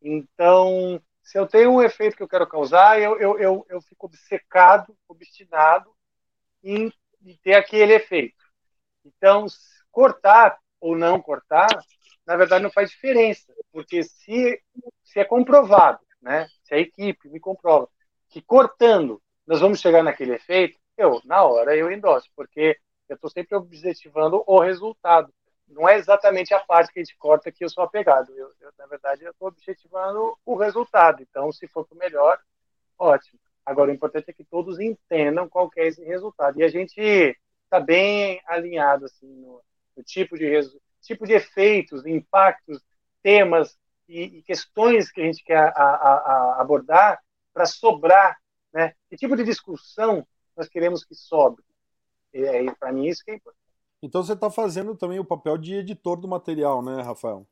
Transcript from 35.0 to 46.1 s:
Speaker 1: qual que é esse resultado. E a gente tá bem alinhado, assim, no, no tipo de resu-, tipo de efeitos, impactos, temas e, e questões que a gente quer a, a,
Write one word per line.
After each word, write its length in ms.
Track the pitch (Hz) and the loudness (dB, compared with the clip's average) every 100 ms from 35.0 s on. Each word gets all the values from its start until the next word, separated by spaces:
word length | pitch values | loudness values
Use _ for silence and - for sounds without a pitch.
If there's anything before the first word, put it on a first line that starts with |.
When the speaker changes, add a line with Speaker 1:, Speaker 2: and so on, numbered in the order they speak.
| _ 160 147 160 180 | _ -4 -2 -4 -6
Speaker 1:
qual 220 | 180 180 | -4 -6
que 100 | - | -4
é 80 | 165 | -6
esse 160 | 160 | -6
resultado. 560 | 160 180 208 _ 143 139 | -12 -12 -12 _ -6 -2
E 40 | |
a 40 | 160 | -2
gente 720 | 160 185 - 214 202 151 - _ _ _ | -2 -10 -6 -2 0 0 -2 _ _ _
tá 100 | 185 | -4
bem 640 | 139 170 196 208 202 185 - | 0 0 0 -2 -6 -8 -10
alinhado, 580 | 170 170 165 143 139 135 | -10 -8 -4 -2 -2 -6
assim, 220 | _ 135 | _ -20
no, 340 | 131 127 123 _ _ _ - | -20 -20 -20 _ _ _ -20
no 80 | |
tipo 340 | 120 190 180 165 | -16 -8 -8 -6
de 120 | 151 | -4
resu-, 320 | 151 139 _ _ _ | -2 -4 _ _ _
tipo 240 | _ 226 202 | _ -16 -2
de 80 | |
efeitos, 720 | 220 - - 202 208 170 139 147 | -2 -2 -2 0 0 -4 -14 -8
impactos, 760 | 160 - 196 190 - _ 143 _ _ _ _ | -8 -2 2 2 0 _ -20 _ _ _ _
temas 560 | 196 208 185 165 151 _ _ _ _ | 2 4 4 0 -2 _ _ _ _
e, 320 | 170 185 175 | -16 -16 -16
e 20 | |
questões 680 | _ 180 - - 226 233 180 | _ -12 -12 -2 2 2 -2
que 100 | - | -6
a 40 | 160 | -8
gente 180 | 160 | -8
quer 140 | - 160 | -2 2
a, 120 | 156 | 2
a, 420 | 151 143 139 143 | 2 0 2 2